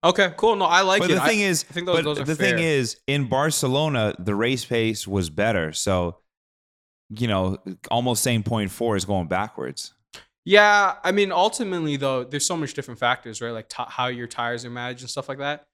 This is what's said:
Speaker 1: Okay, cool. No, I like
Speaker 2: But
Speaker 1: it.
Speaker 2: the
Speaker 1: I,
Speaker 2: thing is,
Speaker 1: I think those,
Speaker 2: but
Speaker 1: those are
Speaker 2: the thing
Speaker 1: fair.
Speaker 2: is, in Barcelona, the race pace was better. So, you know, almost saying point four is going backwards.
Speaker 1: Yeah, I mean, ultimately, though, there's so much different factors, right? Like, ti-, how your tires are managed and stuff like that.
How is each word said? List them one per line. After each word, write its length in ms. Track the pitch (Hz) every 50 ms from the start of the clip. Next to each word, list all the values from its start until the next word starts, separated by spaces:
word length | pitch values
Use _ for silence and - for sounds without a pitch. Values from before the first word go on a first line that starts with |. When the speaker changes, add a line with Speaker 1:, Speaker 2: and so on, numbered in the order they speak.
| -
Speaker 1:
Okay, 300 | 165 180 208 202 180 156 -
cool. 180 | - 220 226
No, 100 | 202 190
I 160 | 165 170 180
like 200 | 196 190 185 208
Speaker 2:
But 100 | - 180
Speaker 1:
it. 40 | 165
Speaker 2:
the 60 | -
Speaker 1:
I, 60 | - 151
Speaker 2:
thing 120 | - 208
is, 240 | 208 196 175 156 - -
Speaker 1:
I 40 | -
think 120 | 175 175
those, 120 | 180 180 165
Speaker 2:
but 60 | 160
Speaker 1:
those 140 | 147 151 143
are 40 | 139
Speaker 2:
the 120 | 139 156
thing 200 | 151 196 190 - 175
Speaker 1:
fair. 80 | 165
Speaker 2:
is, 340 | 160 156 139 127 113 - _ _ -
in 200 | 139 143 139 120
Barcelona, 880 | 127 131 143 160 151 - - 135 127 139 151 156 143 123 110 104 - -
the 160 | 90 98 104
race 300 | 101 113 120 131 123 117
pace 420 | - 120 117 113 113 110 101 - -
was 220 | 98 101 92 80
better. 420 | 76 90 101 113 110 98 82 78
So, 460 | 78 - - - 98 90 90 87 87 _ _ _ _ _ _ _ _ _ _ _ _ _ _ _ _ _ _ _
you 180 | 107 110 123 117
know, 300 | 104 95 92 92 98 - _ 95 92 - - -
almost 320 | - 120 123 123 120 110 -
saying 200 | 131 120 113 101
point 280 | 107 117 110 104 95
four 240 | - - 117 117 107
is 100 | 98 90
going 220 | 95 104 95 87 78
backwards. 680 | 87 92 101 107 - - 65 64 71 - - - _ _ _ _ _ - - _ _ _ _ 170
Speaker 1:
Yeah, 480 | 190 208 208 208 208 208 202 190 - - -
I 80 | 185
mean, 200 | 185 202 202 196
ultimately, 640 | 180 170 185 220 220 - 247 202 185 175 165 151 147 135
though, 260 | 139 135 131 127 123
there's 220 | 127 143 143 -
so 100 | - 185
much 200 | 165 156 131 -
different 240 | - 131 - 123 123
factors, 420 | - 120 127 123 - 120 110 -
right? 80 | 120 117
Like, 160 | 117 110 107 _
ti-, 160 | - - 123 -
how 200 | - - 127 127
your 200 | 127 120 120 117
tires 360 | - - 120 117 120 117 120
are 60 | 123
managed 320 | 120 123 120 123 127 120
and 80 | 127 123
stuff 180 | - 143 131 -
like 120 | 135 135
that. 260 | 139 143 147 147 - _